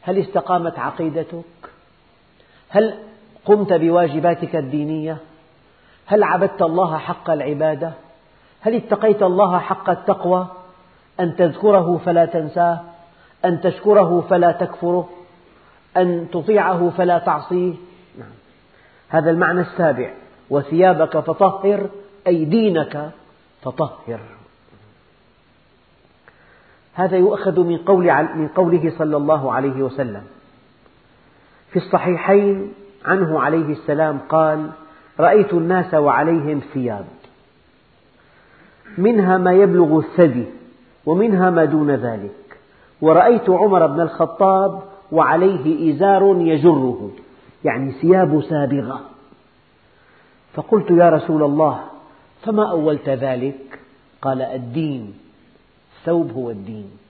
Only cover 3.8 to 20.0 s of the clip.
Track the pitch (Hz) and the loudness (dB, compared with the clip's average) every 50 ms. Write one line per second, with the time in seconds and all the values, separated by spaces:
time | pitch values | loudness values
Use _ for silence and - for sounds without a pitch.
3.8 | 156 165 170 175 175 160 135 160 151 175 170 165 165 151 - 160 143 131 135 151 | 2 2 2 2 2 0 -2 -2 0 0 -2 -2 -6 -6 -6 -6 -6 -4 -6 -6
4.8 | 147 151 156 156 151 160 160 156 - - - _ _ _ _ _ _ _ _ _ | -6 -6 -6 -6 -8 -8 -10 -12 -14 -20 -20 _ _ _ _ _ _ _ _ _
5.8 | _ _ _ _ _ - 202 214 202 160 165 180 190 190 196 - 185 165 165 180 | _ _ _ _ _ 0 2 2 2 2 0 0 0 -2 0 -2 -2 0 0 0
6.8 | 185 165 156 156 139 165 175 - - 180 165 147 135 139 151 143 156 156 156 135 | -2 -2 -2 -6 -6 -8 -10 -10 -4 -4 -2 -2 -2 -6 -4 -2 -2 -2 -2 -4
7.8 | 165 165 160 - - _ _ _ _ _ _ _ _ _ _ _ - 220 226 233 | -6 -10 -10 -14 -20 _ _ _ _ _ _ _ _ _ _ _ -4 -2 -2 -2
8.8 | - - 214 - - 220 202 208 208 185 180 185 208 185 180 175 160 - 185 - | -2 -2 -4 0 2 2 2 2 2 0 4 2 2 2 2 -2 -2 -4 -8 -6
9.8 | - - 175 170 - - 185 185 - 175 180 180 185 180 - - - - _ _ | -2 -4 -4 -2 -2 -4 -4 -2 0 0 0 0 -2 -6 -12 -20 -20 -20 _ _
10.8 | _ _ _ _ _ _ _ - 180 170 - - 180 180 - - 202 214 202 190 | _ _ _ _ _ _ _ -4 -4 -4 0 2 0 0 0 2 2 4 4 4
11.8 | 170 165 175 160 - 180 170 170 170 160 - 170 156 151 - 180 175 170 170 165 | 4 2 -2 -2 -2 0 2 2 2 2 0 -6 -6 -4 -2 -2 0 0 -2 -4
12.8 | - - - - - _ _ _ _ _ _ _ - 185 175 160 175 185 - - | -10 -18 -20 -20 -20 _ _ _ _ _ _ _ -2 -2 -2 0 -2 -4 -4 -2
13.8 | - 208 208 208 190 165 175 175 170 - 190 175 175 175 165 - 180 170 - - | 0 4 4 4 4 4 2 -2 0 0 0 4 4 2 2 0 -6 -6 -6 -6
14.8 | - 170 175 180 165 175 - - - _ _ _ _ _ _ _ _ _ _ _ | -4 -2 -2 -2 -4 -6 -14 -20 -20 _ _ _ _ _ _ _ _ _ _ _
15.8 | _ _ _ 180 180 180 175 170 170 170 - 175 147 175 220 208 170 175 185 175 | _ _ _ 0 0 2 0 -4 -6 -6 -8 -6 -2 2 2 2 2 0 0 0
16.8 | 175 175 170 180 180 180 175 170 165 190 156 151 151 - 180 180 180 180 165 - | 0 -2 0 0 0 2 2 0 0 -2 -2 -2 -4 -4 -4 -2 -2 -4 -6 -8
17.8 | - - - - _ _ _ 110 113 101 104 - _ _ _ _ _ _ _ _ | -16 -20 -20 -20 _ _ _ -20 -20 -20 -20 -20 _ _ _ _ _ _ _ _
18.8 | _ _ _ _ _ _ - 160 151 165 165 170 180 160 175 180 175 - - - | _ _ _ _ _ _ -2 0 2 2 2 2 0 0 0 -2 -4 -4 -4 0
19.8 | 175 156 135 120 | 0 0 0 -2